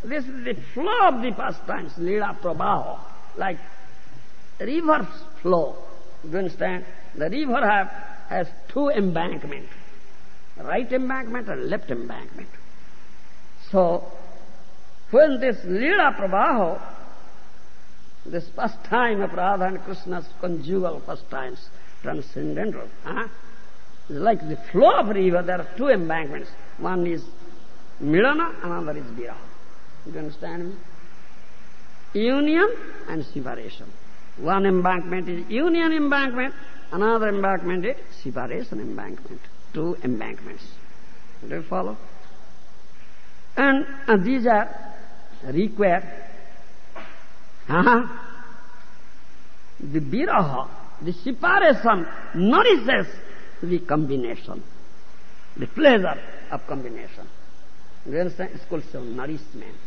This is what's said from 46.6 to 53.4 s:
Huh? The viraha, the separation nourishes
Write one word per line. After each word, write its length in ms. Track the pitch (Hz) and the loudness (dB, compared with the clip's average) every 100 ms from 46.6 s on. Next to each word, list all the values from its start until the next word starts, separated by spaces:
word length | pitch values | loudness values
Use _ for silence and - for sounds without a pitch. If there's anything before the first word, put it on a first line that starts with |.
| - - - - - - - - - - - | -2 -2 -2 -2 -2 -2 -2 -2 -2 -2 0
Huh? 400 | 156 190 233 247 - - - - - - - - - - - - - - - - - | 4 6 4 2 -2 -2 -2 -2 -2 -2 -2 -2 -2 -2 -2 -2 -2 -2 -2 -2 -2
The 220 | 147 151 | -2 -2
viraha, 680 | 139 196 349 233 160 123 135 - - - | 0 0 2 2 2 0 -2 -4 -4 -2
the 100 | 156 | -2
separation 960 | 180 262 240 339 392 349 240 226 196 165 - - | -2 -2 0 4 6 6 6 4 2 0 -4 -2
nourishes 720 | 160 190 320 480 349 220 233 175 - - - | 2 4 6 6 6 4 2 2 -2 -2 -2